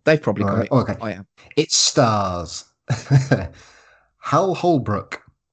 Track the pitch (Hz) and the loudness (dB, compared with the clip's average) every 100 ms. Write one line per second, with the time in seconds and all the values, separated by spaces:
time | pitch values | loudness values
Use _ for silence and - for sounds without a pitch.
0 | - 156 - 101 101 110 104 131 110 - | 0 2 2 -2 0 -2 0 0 0 -4
1 | 113 90 98 _ - - 160 - - - | -8 -10 -14 _ -8 -4 -2 0 0 2
2 | 120 107 98 87 85 - - _ - - | 2 2 -2 -4 -8 -12 -18 _ -6 -6
3 | - 139 - 107 90 - - - _ _ | 2 4 4 0 -2 -12 -20 -20 _ _
4 | _ _ - 147 190 170 180 160 104 101 | _ _ -2 0 0 0 2 2 0 -4
5 | - - _ _ _ | -6 -14 _ _ _